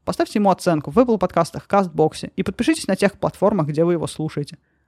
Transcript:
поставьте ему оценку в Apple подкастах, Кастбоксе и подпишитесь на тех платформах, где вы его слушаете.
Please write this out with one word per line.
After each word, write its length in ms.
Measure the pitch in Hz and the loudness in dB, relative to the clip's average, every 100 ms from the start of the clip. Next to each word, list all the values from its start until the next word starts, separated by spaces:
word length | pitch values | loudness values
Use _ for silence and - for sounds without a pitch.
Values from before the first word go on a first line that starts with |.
| - | -8
поставьте 340 | 196 330 220 | -4 -2 2
ему 100 | 202 | 2
оценку 400 | 175 - 160 147 | 2 2 0 0
в 80 | 160 | 2
Apple 200 | 254 214 | 2 2
подкастах, 500 | 180 - 160 151 - | 0 0 -2 -4 0
Кастбоксе 640 | 202 185 156 156 - - - | 0 0 0 -2 -2 -12 -6
и 60 | |
подпишитесь 440 | 190 - 240 320 - | -6 -2 0 0 -2
на 80 | 190 | 0
тех 240 | 196 - | 0 0
платформах, 480 | 156 - 196 208 151 | -6 0 0 2 -2
где 160 | 151 | 0
вы 80 | 170 | 2
его 160 | 175 147 | 0 -4
слушаете. 500 | - 156 - 143 - _ _ | -6 -8 -6 -10 -12 _ _